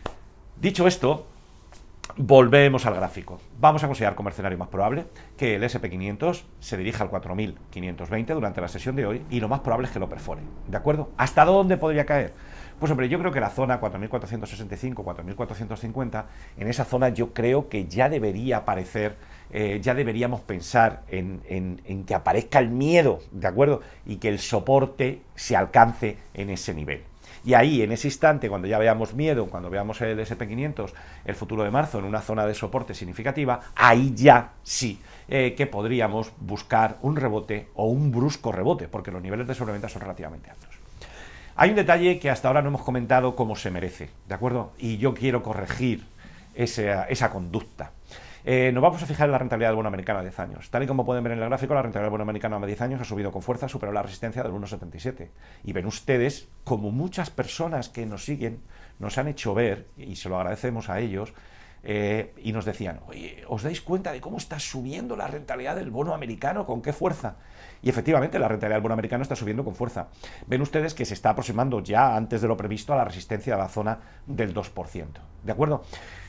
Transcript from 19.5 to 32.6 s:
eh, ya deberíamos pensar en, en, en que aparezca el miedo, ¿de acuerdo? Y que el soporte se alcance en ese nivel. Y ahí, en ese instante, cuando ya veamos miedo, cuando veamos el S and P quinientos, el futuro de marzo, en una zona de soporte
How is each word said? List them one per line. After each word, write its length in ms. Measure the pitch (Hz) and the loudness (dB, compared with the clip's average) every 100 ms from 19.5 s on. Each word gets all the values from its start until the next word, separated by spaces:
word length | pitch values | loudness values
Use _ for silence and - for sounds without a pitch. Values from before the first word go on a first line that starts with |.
eh, 260 | - 104 101 | -4 -2 0
ya 140 | 107 | 0
deberíamos 460 | 127 120 110 120 123 | 0 0 0 0 -2
pensar 640 | - 92 82 123 113 - - | -6 -8 0 6 6 4 -8
en, 340 | 95 92 95 - | -6 -4 -8 -6
en, 320 | 95 92 90 | -4 -4 -6
en 200 | - 98 | -8 -8
que 120 | 95 98 | -2 0
aparezca 420 | - 101 - 139 | 2 2 4 4
el 120 | 120 | 4
miedo, 500 | 120 147 170 143 85 - | 2 4 6 6 4 -4
¿de 160 | 98 95 | -4 -2
acuerdo? 360 | 95 143 131 - - | 4 4 2 -4 -16
Y 120 | - 101 | -10 -4
que 120 | 110 | -2
el 120 | 101 | -2
soporte 800 | - 110 131 135 131 - 127 - - - | 0 0 4 4 4 0 -2 -4 -12 -10
se 200 | - 101 | 0 2
alcance 640 | 95 - 117 - 110 101 - | 6 8 8 6 -4 -6 -12
en 160 | - 101 | -10 -8
ese 240 | 95 - | -6 -6
nivel. 300 | 78 73 69 - - - - | -6 -4 -6 -8 -20 -20 -8
Y 120 | 120 | 6
ahí, 260 | 123 139 143 | 8 8 6
en 120 | 107 | 2
ese 160 | 113 147 | 2 -2
instante, 420 | - 156 147 113 | 4 4 6 0
cuando 180 | 98 95 | -2 0
ya 100 | 107 | 4
veamos 360 | 110 110 107 | 4 4 2
miedo, 320 | 120 156 131 92 | -2 0 0 -2
cuando 240 | 90 87 | -6 -6
veamos 300 | 98 104 110 | -4 -4 -2
el 160 | 113 110 | -2 -2
S 120 | 107 | -4
and 60 | 110 | -6
P 100 | 107 | -6
quinientos, 460 | 113 151 143 98 - - - | -4 -4 -4 -8 -10 -18 -14
el 100 | - | -10
futuro 300 | 107 104 110 | -8 -4 -2
de 60 | 104 | 0
marzo, 280 | 127 156 110 | 2 0 -2
en 60 | |
una 160 | 95 107 | -2 -4
zona 240 | - 110 | -2 0
de 80 | 107 | 0
soporte 400 | 104 | -2